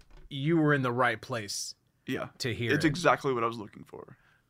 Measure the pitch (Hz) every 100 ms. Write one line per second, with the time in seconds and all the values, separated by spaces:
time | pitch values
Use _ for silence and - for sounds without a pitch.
0 | - - - 139 147 170 147 143 127 120
1 | 123 113 - 120 101 - - - _ _
2 | - 127 - - 127 101 117 147 160 180
3 | 151 127 143 120 117 117 101 - - -
4 | - - _ _ _